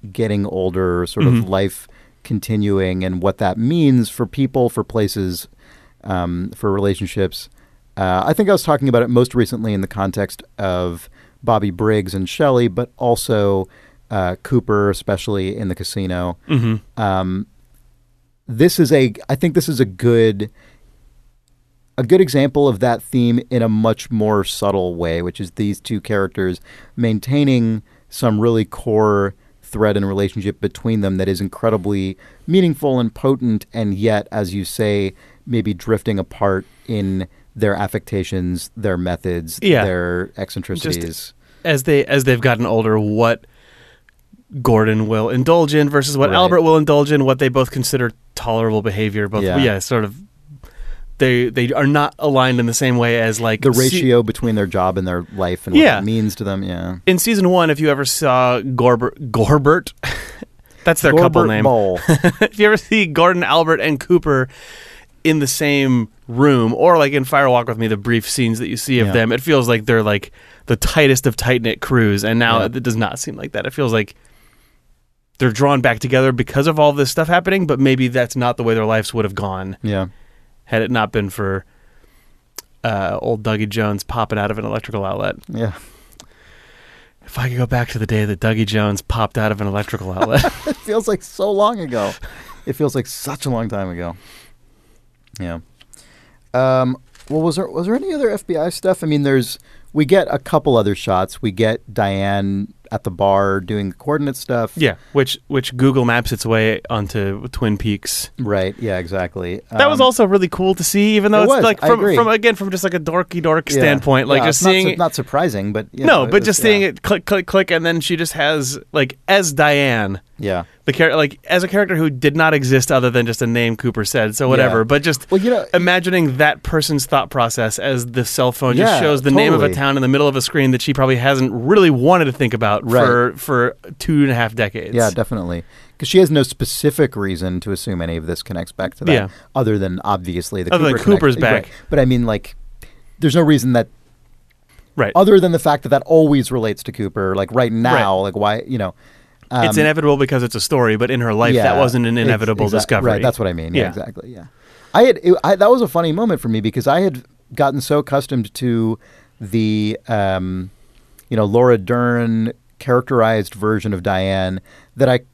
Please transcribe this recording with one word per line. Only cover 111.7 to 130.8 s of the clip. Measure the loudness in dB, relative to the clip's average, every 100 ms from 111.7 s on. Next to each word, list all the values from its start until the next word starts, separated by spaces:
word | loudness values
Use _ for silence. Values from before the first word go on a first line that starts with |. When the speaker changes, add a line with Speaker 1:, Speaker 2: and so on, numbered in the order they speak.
| 2
Speaker 1:
I | 0
Speaker 2:
from, | 2
Speaker 1:
agree. | 2 2
Speaker 2:
from, | 2
again, | 2 2 0
from | -4
just, | -4
like, | -4
a | -4
dorky | -2 -4 -2 -4
dork | 0 0 0
Speaker 1:
Yeah. | 2
Speaker 2:
standpoint, | 2 2 2 2 4
like, | 2
Speaker 1:
Yeah, | 2
Speaker 2:
just | 2
Speaker 1:
it's | 4
not |
Speaker 2:
seeing | 4 2
Speaker 1:
su-, |
Speaker 2:
it | 0
Speaker 1:
not | -2 -2
surprising, | -4 -2 0 -2 -4
but, | -4 -8
you | -4
Speaker 2:
No, | 2 2
Speaker 1:
know, |
it | 4
Speaker 2:
but | 2
Speaker 1:
was, | 2
Speaker 2:
just | 0
Speaker 1:
yeah. |
Speaker 2:
seeing | 2 2
it | 0 -4
click, | -4 -4
click, | 0 -4 0
click, | 0 2
and | 0 0
then | -2
she | -2 -4
just | -4
has, | -2 0 0 -4 -8 -6
like, | -2 -2 -4 0
as | 2 2
Diane, | 2 2 4 2 0 -2 -6 _ -8
Speaker 1:
Yeah. | -4 -4 -6 _
Speaker 2:
the | -6
char-, | 2 2 2
like, | -2 -4 -2
as | -2
a | 0
character | -2 0 0
who | -2
did | 2 0 2
not | 2
exist | 2 4 2 4
other | 2 2
than | 0 -2
just | -2
a | -2
name | 0 0 -2
Cooper | -4 -4
said, | -4 -2 -2 -2
so | 0
whatever, | 2 2 2
Speaker 1:
Yeah. |
Speaker 2:
but | 2 0
just | 0 -4 0
Speaker 1:
Well, | 0
you | 2
know, | 0 0
Speaker 2:
imagining | 0 2 0 2 2 2 2
that | 2 0
person's | -2 -2 0 -2 0
thought | -2 -2
process | -2 -2 0 -4 -2
as | -4 -4 -4
the | -4 -4
cell | 0 0
phone | 0 0 2
just | 2 2
Speaker 1:
Yeah, |
Speaker 2:
shows | 2 2
the | 2
name | 4 4
of | 4
a | 2
Speaker 1:
totally. | 0
Speaker 2:
town | 0 0
in |
the | 2
middle | 2 2
of | 0
a |
screen | -2 0 2
that | 2